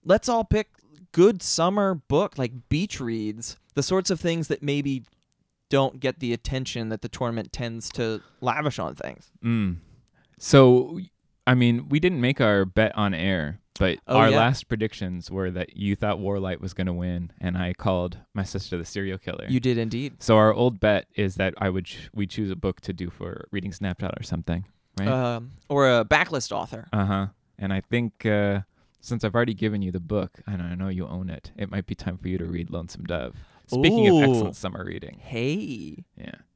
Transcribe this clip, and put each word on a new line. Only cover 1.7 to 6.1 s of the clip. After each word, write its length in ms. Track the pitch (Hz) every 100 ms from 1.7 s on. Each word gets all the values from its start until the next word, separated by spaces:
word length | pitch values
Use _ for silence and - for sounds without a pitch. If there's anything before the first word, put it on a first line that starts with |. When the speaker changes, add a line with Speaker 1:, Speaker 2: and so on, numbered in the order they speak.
| 202 196 175
Speaker 1:
book, 420 | _ 143 196 -
like, 320 | 123 127 -
beach 300 | 147 202 -
reads, 580 | 123 113 107 107 117 - _
the 80 | -
sorts 260 | 135 185 180
of 80 | 175
things 300 | 175 165 156
that 120 | 156
maybe 420 | 143 143 143 131 110 _ _ _ _ _ _
don't 300 | 139 135 127
get 200 | 127